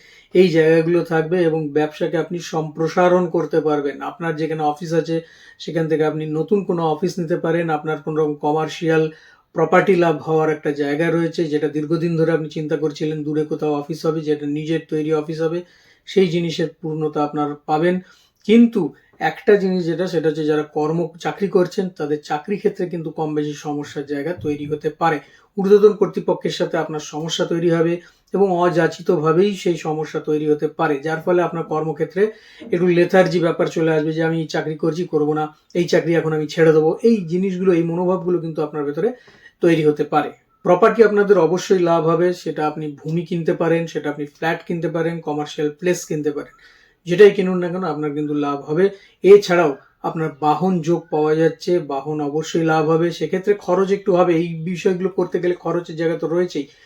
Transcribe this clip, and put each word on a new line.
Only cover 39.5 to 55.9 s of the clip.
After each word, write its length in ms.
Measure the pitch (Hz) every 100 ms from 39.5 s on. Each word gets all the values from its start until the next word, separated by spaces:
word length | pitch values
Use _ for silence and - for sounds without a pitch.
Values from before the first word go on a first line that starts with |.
| _
তৈরি 220 | 170 160
হতে 200 | 151 147
পারে। 280 | 147 156 - - _ _
প্রপার্টি 400 | - 180 220 202
আপনাদের 340 | 208 208 196 190
অবশ্যই 420 | 160 180 - 190
লাভ 280 | 170 170 160
হবে, 260 | 165 180
সেটা 340 | 175 165 151 151
আপনি 200 | 156 151
ভূমি 340 | 143 156 165
কিনতে 320 | 160 170 160
পারেন, 340 | 165 165 165 165
সেটা 220 | 160 151
আপনি 160 | 147 143
ফ্ল্যাট 400 | - 170 170 -
কিনতে 220 | 175 160
পারেন, 320 | 165 165 170
কমার্শিয়াল 500 | 160 151 147 - 151 147
প্লেস 260 | 180 175 -
কিনতে 260 | 156 147
পারেন, 220 | 143 139 - - _ _ _ 165
যেটাই 260 | 170 202
কিনুন 260 | 202 185 180
না 100 | 175
কেন 160 | 180
আপনার 280 | 180 151 151
কিন্তু 220 | 147 147
লাভ 280 | 147 143 139
হবে। 280 | - 156 196 - - _
এছাড়াও 540 | 185 202 202 175 156 135 _ _
আপনার 280 | 170 165 160 143
বাহন 420 | 151 147 185 180
যোগ 260 | 151 165 -
পাওয়া 240 | 151 151 156
যাচ্ছে, 440 | 160 - - 175
বাহন 420 | 143 135 151 151
অবশ্যই 420 | 143 151 156 170
লাভ 260 | 160 160 156
হবে। 220 | 165 170
সেক্ষেত্রে 420 | 165 151 185 196
খরচ 380 | 202 - 185 190
একটু 240 | 196 202 175
হবে, 200 | 180 165
এই 180 | 170
বিষয়গুলো 560 | 165 160 175 202 180 185
করতে 300 | - 180 180
গেলে 140 | 175
খরচের 420 | 175 165 170 170